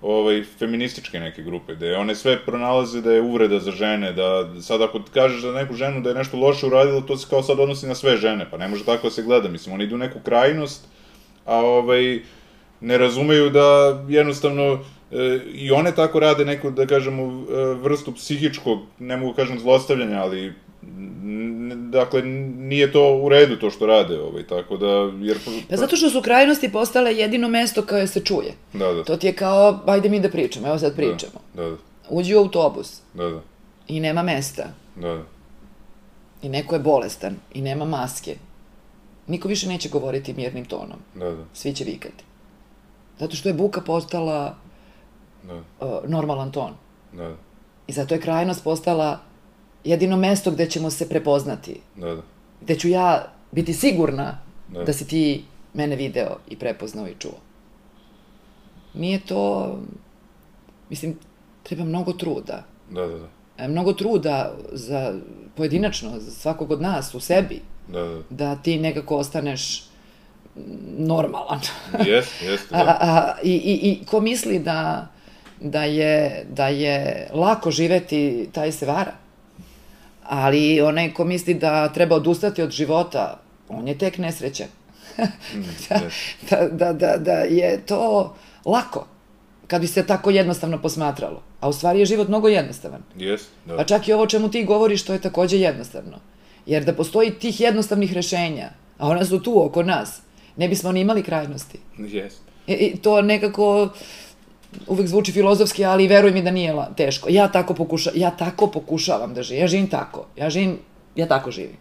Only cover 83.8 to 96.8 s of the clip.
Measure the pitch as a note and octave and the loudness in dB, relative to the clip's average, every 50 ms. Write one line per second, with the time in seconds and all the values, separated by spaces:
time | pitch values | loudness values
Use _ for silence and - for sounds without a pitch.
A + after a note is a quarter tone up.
83.8 | A2+ C3 C#3+ C#3 F#3+ F#3+ F#3 F3+ F3+ E3 E3 - - C3 C3 - - - - _ | -6 -6 -4 -2 -2 -4 -2 -4 -6 -6 -6 -6 -8 -8 -8 -8 -12 -12 -14 _
84.8 | _ _ - - - - - - A3+ G3 - - - - - G#3 G3 - E3+ D#3+ | _ _ -20 -20 -20 -18 -6 -4 -4 -4 -4 -8 -16 -14 -10 -10 -10 -10 -10 -14
85.8 | - - - F#3 F#3 E3+ E3 - - - - - - - G3 - F3+ D3+ D#3+ E3 | -8 -2 -2 -2 -2 -2 -8 -10 -10 -10 -12 -14 -4 0 2 2 2 0 0 0
86.8 | F3 F3 E3+ D3+ F3+ E3+ E3 E3+ D#3 E3 F3 D#3+ - F3+ E3+ F3 F3 F3 E3+ - | 0 0 0 0 2 2 2 0 2 0 0 0 2 2 2 2 2 2 0 -2
87.8 | - - G3+ G3+ A3+ A3+ G#3+ G3+ F#3+ E3+ - - - - - - _ E3 G3 A#3+ | -2 -4 -2 -2 0 2 2 2 0 0 -6 -20 -20 -20 -20 -12 _ 0 0 0
88.8 | A#3+ - - - - - - _ _ _ _ _ _ _ _ _ - - - F3 | 0 -2 -8 -10 -10 -12 -20 _ _ _ _ _ _ _ _ _ -10 -4 -2 -2
89.8 | E3 E3+ - G3 F3+ - G3+ F#3+ - G3+ G3 G3 F#3+ F3 F3 - - D#3+ E3 D3+ | -2 0 0 0 2 2 0 0 2 2 4 4 4 2 0 -2 -2 -4 -4 -4
90.8 | - D#3+ D#3 D#3 D#3 D3 C#3 C#3 - D2+ D#2 - - - - - - C#3 D3 C#3 | -4 -4 -4 -2 -4 -4 -4 -4 -8 -8 -8 -12 -16 -20 -16 -4 -2 -2 -2 0
91.8 | D#3 F3 F3 G3 G3+ F#3 G#3 G#3+ G#3 F#3+ G3+ A3 G#3+ A3 G#3+ F#3+ D3 C3 - - | 0 2 4 4 4 4 4 0 2 2 0 4 4 4 4 4 2 -2 -6 -12
92.8 | - D#2+ C2+ C2 B1+ - - F#2 F#2 F#2+ G2+ G#2 - - - - _ E2 E2+ - | -12 -14 -14 -14 -18 -20 -16 -8 -4 -4 -4 -4 -6 -12 -20 -20 _ -10 -4 -4
93.8 | D#3 - G#3 G#3 G3+ - G#3+ G#3+ A3 G#3+ A3 G#3+ A3 G#3+ G#3 A#3+ A3+ F#3+ G#3 G#3 | 0 2 2 0 2 2 2 2 4 2 2 0 0 0 -2 -2 0 2 2 4
94.8 | A3 A3 G#3 G3 - - F#3+ F#3 - F#3+ F3+ E3+ F3+ F3+ F#3 G3 F#3+ E3+ C#3+ C3+ | 4 4 2 0 -2 -4 -6 -4 -4 -4 0 0 2 4 4 4 4 2 0 -2
95.8 | A2+ - - - - - - - - - _ - - - - - - - D3 D3+ | -8 -14 -14 -14 -14 -14 -18 -20 -20 -20 _ -20 -20 -20 -20 -20 -4 -2 0 0